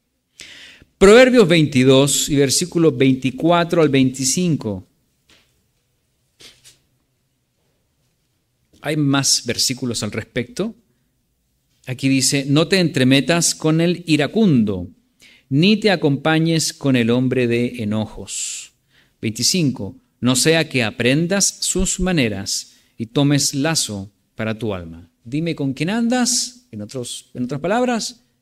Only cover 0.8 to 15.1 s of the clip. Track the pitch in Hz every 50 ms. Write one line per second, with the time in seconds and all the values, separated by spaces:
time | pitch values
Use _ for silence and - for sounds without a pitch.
0.8 | _ _ _ _ 196 196 214 240 262 262 240 254 202 151 175 165 151 - - 127
1.8 | 127 131 135 131 143 143 - - - - 156 139 143 131 120 - 185 175 - 175
2.8 | 165 156 131 123 135 135 131 131 - 131 117 - 160 165 175 170 170 165 180 170
3.8 | 156 147 135 135 131 131 127 - 135 127 - 180 180 175 151 127 - 110 98 95
4.8 | - _ _ _ _ _ _ _ _ _ _ _ _ _ _ _ _ _ _ _
5.8 | _ _ _ _ _ _ _ _ _ _ _ _ - - - _ _ - _ _
6.8 | _ _ _ _ _ _ _ _ _ _ _ _ _ _ _ _ _ _ _ _
7.8 | _ _ _ _ _ _ _ _ _ _ _ _ _ _ _ _ _ _ _ _
8.8 | - 147 156 156 147 139 139 139 131 - - - - 123 113 - - - 127 127
9.8 | 135 123 113 - 110 104 - 110 104 - _ 127 120 - - - 185 233 220 -
10.8 | _ _ _ _ _ _ _ _ _ _ _ _ _ _ _ _ _ _ _ _
11.8 | _ - 127 123 135 135 135 135 127 - - 139 135 143 139 151 170 165 196 190
12.8 | 180 151 - 139 127 127 135 139 131 147 170 170 165 - - - - 156 156 160
13.8 | 165 175 175 - - 165 156 143 143 - - 214 226 190 143 120 107 101 98 90
14.8 | 87 92 - _ _ _